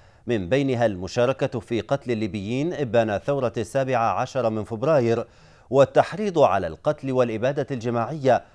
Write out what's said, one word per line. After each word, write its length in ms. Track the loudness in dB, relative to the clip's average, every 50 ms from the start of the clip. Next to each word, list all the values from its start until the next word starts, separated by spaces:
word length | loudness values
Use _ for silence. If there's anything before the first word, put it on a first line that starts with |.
| -20 -20 _ _ _
من 220 | -2 -2 -2 0 0
بينها 360 | 0 0 2 0 0 2 0
المشاركة 760 | 0 0 -2 -8 -4 -2 0 0 0 0 0 -2 -4 -4 -6
في 220 | -6 -4 -4 -4
قتل 300 | -2 -2 -4 -4 -2 -4
الليبيين 640 | -4 -2 -2 -4 -4 -6 -4 -4 -2 -2 -2 -2 -4
إبان 440 | -4 -4 0 2 2 2 2 0
ثورة 360 | -2 -2 -2 -2 0 -2 -2 -2
السابع 400 | -4 -6 -2 -2 -2 0 0 0
عشر 520 | 0 0 0 0 -2 -4 -4 -2 -2 0 0
من 140 | 0 -2 -4
فبراير، 640 | -6 -6 -4 0 2 2 4 4 2 2 0 -2 -6 _ -20 -20 -20 -20 -20 _ 2
والتحريض 720 | 4 4 4 6 6 4 2 2 0 -6 -4 0 4 4
على 280 | 4 4 4 2 0
القتل 440 | -4 -6 -4 -2 -2 -2 -2 -4 0
والإبادة 560 | 2 2 2 2 0 -2 -2 -2 -2 -2 -4 -4
الجماعية، 720 | -6 -6 -4 -2 -2 -2 -2 -4 -4 0 2 2 2 2 0 -4 _